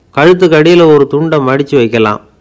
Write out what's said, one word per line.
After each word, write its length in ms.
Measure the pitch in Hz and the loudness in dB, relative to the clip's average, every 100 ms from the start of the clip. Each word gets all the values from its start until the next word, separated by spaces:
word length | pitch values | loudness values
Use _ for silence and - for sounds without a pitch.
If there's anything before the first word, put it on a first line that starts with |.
| _ - | _ -2
கழுத்துக்கு 400 | 160 180 180 156 | 0 2 2 2
அடியில 380 | 160 175 165 | 2 2 4
ஒரு 120 | 147 135 | 2 0
துண்டை 320 | 143 160 156 | -4 -4 -4
மடிச்சு 380 | 131 139 139 143 | -2 -4 -2 -2
வைக்கலாம். 440 | 117 117 110 107 _ _ | -2 -2 -2 -4 _ _